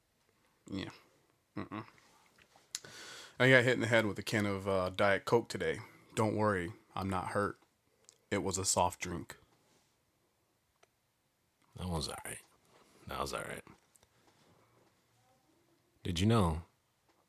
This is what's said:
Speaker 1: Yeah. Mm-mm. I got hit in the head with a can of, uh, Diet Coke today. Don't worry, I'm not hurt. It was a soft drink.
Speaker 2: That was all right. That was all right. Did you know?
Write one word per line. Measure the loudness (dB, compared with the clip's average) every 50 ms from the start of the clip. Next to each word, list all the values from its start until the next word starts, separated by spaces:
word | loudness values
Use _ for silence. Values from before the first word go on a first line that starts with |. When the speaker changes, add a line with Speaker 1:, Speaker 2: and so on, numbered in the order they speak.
| _ _ _ _ _ _ _ _ _ _ _ _ _ -10
Speaker 1:
Yeah. | -8 -6 -6 -8 -10 -16 -20 _ _ _ _ _ _ _ _ _ -12
Mm-mm. | -12 -12 -10 -10 -12 -12 -14 -18 -20 -20 -20 _ _ _ _ _ -20 -20 _ _ -20 _ _ -12 -12 -12 -14 -18 -18 -16 -16 -16 -18 -18 -8 0 4
I | 6 8
got | 8 8 8
hit | 6 4
in | 2
the | 2
head | 4 4 4 4
with | 4 0
a | -4 -4
can | -2 0 0 0
of, | 0 -2 -2 -2
uh, | 0 0 0 0 0 0
Diet | 2 2 4 4 2 2
Coke | 2 2 2 2 0
today. | -6 -4 -4 -4 -4 -4 -8 -16 -20 -20 -20 -6 -2
Don't | 0 0 0 2
worry, | 2 2 2 2 0 -2 -6 -8 -12 _ _ -8
I'm | -6 -4 -4
not | -4 -4 -4 -2
hurt. | -2 -2 -2 -2 -4 -8 _ _ _ _ _ _ _ _ _ -20 -20 _ _ -4
It | -4 -2
was | -2 -2 -2
a | -2 -2
soft | 0 0 2 0 0 -2 -6
drink. | -8 -8 -8 -8 -10 -12 -16 -20 _ _ _ _ _ _ _ _ _ _ _ _ _ _ _ _ _ _ _ _ _ _ _ _ _ _ _ _ _ _ _ _ _ _ _ _ _ _ _ _ _ _ _ _ _ _ -14
Speaker 2:
That | -10 -6 -4
was | -4 -4 -4
all | -6 -8 -10 -12
right. | -12 -14 -14 -16 _ _ _ _ _ _ -20 -20 _ _ -20 -14
That | -10 -6 -6
was | -6 -4 -6
all | -6
right. | -8 -8 -12 -14 -14 -18 -20 -20 _ _ _ _ _ _ _ _ _ _ _ _ _ _ _ _ _ _ _ _ _ _ _ _ _ _ _ _ _ _ _ _ _ _ _ _ _ _ _ _ _ _ _ _ -8
Did | -4 -2 2
you | 4
know? | 4 4 4 4 2 0 -2 -6 -12 _ _ _ _ _ _ _ _ _ _ _